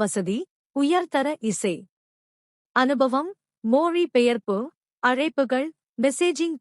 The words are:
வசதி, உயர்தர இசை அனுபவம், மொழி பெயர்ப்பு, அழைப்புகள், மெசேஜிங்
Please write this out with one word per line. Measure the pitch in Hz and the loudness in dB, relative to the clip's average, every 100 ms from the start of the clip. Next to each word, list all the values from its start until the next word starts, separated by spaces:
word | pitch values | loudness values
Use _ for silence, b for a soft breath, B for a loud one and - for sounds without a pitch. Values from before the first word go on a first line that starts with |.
வசதி, | 208 - 180 214 370 _ _ - | -2 -2 -2 -4 -6 _ _ -2
உயர்தர | 285 359 339 285 269 302 220 | 2 2 0 -2 -2 -2 -4
இசை | 190 208 165 190 _ _ _ _ _ _ _ _ - | -2 -2 -4 -8 _ _ _ _ _ _ _ _ 0
அனுபவம், | 254 269 262 262 330 403 _ _ | 2 2 2 0 -4 -10 _ _
மொழி | 220 254 339 339 339 254 | 0 2 2 0 0 2
பெயர்ப்பு, | 240 233 - 196 262 - _ _ | 2 0 -2 -4 -6 -12 _ _
அழைப்புகள், | 247 254 311 - 254 254 302 - _ - | 0 0 0 0 0 0 -4 -8 _ -2
மெசேஜிங் | 262 269 349 294 339 302 | 0 2 0 0 -2 0